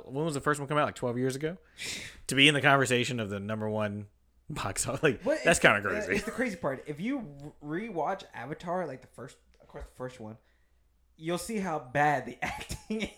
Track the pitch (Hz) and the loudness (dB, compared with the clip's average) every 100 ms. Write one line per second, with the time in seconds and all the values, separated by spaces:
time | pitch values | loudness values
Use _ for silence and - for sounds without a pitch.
0 | - 131 165 139 151 147 139 151 131 - | -6 -4 -2 -2 0 0 0 0 0 -2
1 | 127 120 131 131 156 190 _ - - - | -4 0 0 0 -6 -8 _ -12 -8 -8
2 | - - - 135 143 143 143 139 123 123 | -10 -14 -2 8 8 8 6 6 6 4
3 | 120 123 104 101 101 110 107 107 104 101 | 2 -2 -4 -4 -4 -4 -2 0 -2 -4
4 | 101 _ _ _ - 151 101 95 - 117 | -10 _ _ _ -10 -6 -4 -4 -4 2
5 | - 107 220 302 - 170 151 104 101 87 | 2 2 0 0 4 6 8 6 2 -2
6 | 87 98 - - 254 180 151 135 - 147 | 0 -2 -2 -4 -4 -2 -4 -4 -6 -6
7 | 208 277 165 139 143 - 147 160 233 170 | -4 -4 -8 -14 -16 -14 -8 -6 -4 -4
8 | 147 143 - 113 120 156 170 180 165 131 | -2 -4 -8 -12 -10 -8 -6 -4 -4 -8
9 | - - 139 - _ _ - 147 - - | -16 -16 -16 -18 _ _ -20 -16 -16 -10
10 | 127 127 107 110 _ _ _ _ _ _ | -12 -10 -14 -14 _ _ _ _ _ _
11 | _ _ 160 175 - 226 185 156 131 131 | _ _ -4 -4 -4 -4 -2 -4 -2 2
12 | 147 139 120 - - - - - - 214 | 4 2 -2 -6 -6 -6 -10 -10 -6 -4
13 | 202 | -4